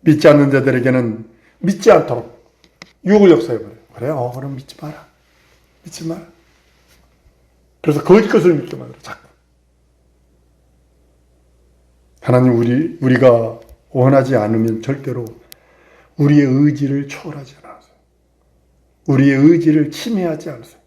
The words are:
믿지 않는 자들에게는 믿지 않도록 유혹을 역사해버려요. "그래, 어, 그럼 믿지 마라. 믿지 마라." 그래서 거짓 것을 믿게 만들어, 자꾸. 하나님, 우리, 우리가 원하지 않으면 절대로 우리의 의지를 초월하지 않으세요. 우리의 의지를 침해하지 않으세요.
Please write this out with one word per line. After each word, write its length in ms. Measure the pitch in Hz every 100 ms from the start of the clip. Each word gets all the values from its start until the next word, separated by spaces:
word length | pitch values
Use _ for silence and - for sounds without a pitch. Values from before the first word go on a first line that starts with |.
믿지 280 | - 151 160
않는 220 | 147 139
자들에게는 760 | 135 131 127 127 127 117 110 - _ _ _
믿지 320 | 170 196 233
않도록 600 | 175 - 117 - - _ _ _ _ - _
유혹을 260 | - 208 196
역사해버려요. 460 | 151 113 113 101 - _
"그래, 140 | - 123
어, 220 | 147 123
그럼 220 | 123 139 135
믿지 200 | 139 -
마라. 260 | 151 147 - _ _ _ _ _ _ _
믿지 220 | - - 165
마라." 160 | 165 - _ _ _ _ _ _ _ _ _ _ _ _ _ _ _
그래서 200 | - 147
거짓 260 | - 196 214
것을 260 | 214 175
믿게 220 | 156 - 135
만들어, 220 | 123 -
자꾸. 260 | - - _ _ _ _ _ _ _ _ _ _ _ _ _ _ _ _ _ _ _ _ _ _ _ _ _ _ _ _ _ _
하나님, 380 | - 127 127 117
우리, 400 | 117 123 165 -
우리가 600 | 131 127 131 117 113 - - - _
원하지 440 | 135 127 139 127 127
않으면 460 | 107 113 113 113
절대로 420 | - 139 - 123 110 - _ - _ _ _ _ _ -
우리의 280 | 143 147
의지를 640 | 139 131 147 139 139 139 139
초월하지 480 | - 165 143 135 _
않으세요. 340 | - - _ _ _ _ _ _ _ _ _ _ _ _ -
우리의 300 | 135 139 135
의지를 540 | 147 170 160 156 147
침해하지 580 | - 233 214 175 156 160
않으세요. 300 | 127 117 _